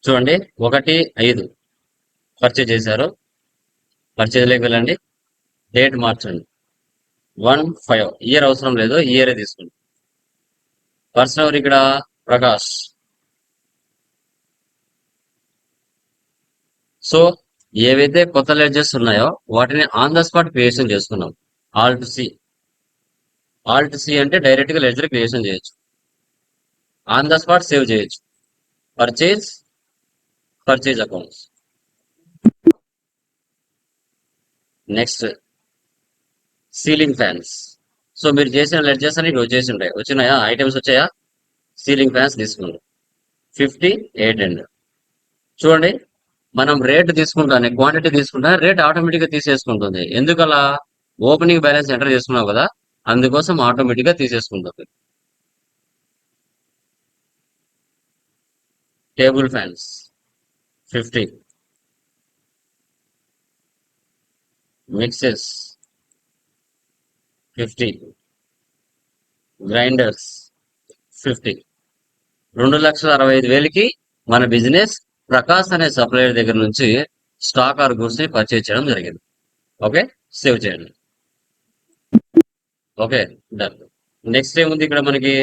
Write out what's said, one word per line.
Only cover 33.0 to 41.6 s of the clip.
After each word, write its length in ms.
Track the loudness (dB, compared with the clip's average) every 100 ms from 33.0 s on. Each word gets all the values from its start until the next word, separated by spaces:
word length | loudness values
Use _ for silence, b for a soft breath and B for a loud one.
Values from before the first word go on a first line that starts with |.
| _ _ _ _ _ _ _ _ _ _ _ _ _ _ _ _ _ _ _ -4
నెక్స్ట్, 280 | -4 -6 -8 -10 _ _ _ _ _ _ _ _ _ _ _ _ _
సీలింగ్ 420 | -10 -4 -2 -2 0
ఫ్యాన్స్. 320 | -2 -4 -12 -18 -20 _ _ _ _ -6
So, 60 | -2 0
మీరు 140 | 0 0
చేసిన 220 | 0 0 0
లెడ్జర్స్ 300 | 0 -2 -2
అన్ని 100 | -2
ఇక్కడ 120 | -2 0
వచ్చేసి 240 | -2 -2 -4
ఉంటాయి. 160 | -6 -8
వచ్చినాయా? 380 | -4 -2 2 2 0
ఐటమ్స్ 240 | -2 -2 -2
వచ్చాయా? 260 | 0 0 0 _ _ _ _ _